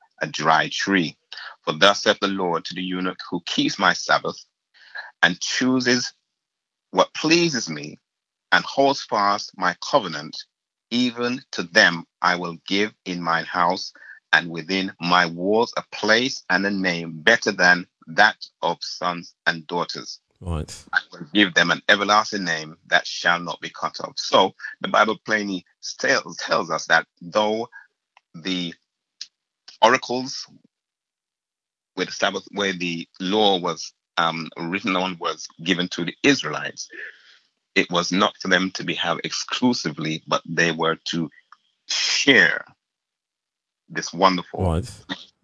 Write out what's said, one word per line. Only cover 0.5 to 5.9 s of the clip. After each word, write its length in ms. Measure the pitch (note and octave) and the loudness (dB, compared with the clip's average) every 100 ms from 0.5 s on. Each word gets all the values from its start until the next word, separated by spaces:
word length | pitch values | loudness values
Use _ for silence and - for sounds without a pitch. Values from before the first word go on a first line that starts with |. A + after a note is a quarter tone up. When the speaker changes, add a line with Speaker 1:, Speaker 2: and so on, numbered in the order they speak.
| D#2 D2+ | 4 2
Speaker 1:
tree.' 480 | - - G2 D#2+ - _ - - - | -2 0 0 0 -6 _ -18 -18 -10
For 100 | - | -6
thus 300 | D#2 G2 G3+ | 4 4 4
saith 160 | - - | 2 0
the 80 | G2+ | 0
Lord 360 | G2 F2+ E2 - | -2 -2 -2 -4
to 80 | |
the 100 | F2+ | -8
eunuch 360 | F#2 F2+ F#2 F2+ - | -6 -4 -4 -6 -8
who 100 | F2 - | -8 -4
keeps 320 | - - - | -2 -2 2
my 160 | F#2+ | 2
Sabbath 500 | E2+ - D2+ E2+ - - _ _ _ - - - _ | 2 0 0 0 -8 -14 _ _ _ -18 -16 -16 _
and 180 | E2 E2 | 0 0
chooses 720 | - - C3 C3 B2 | -4 -2 2 2 2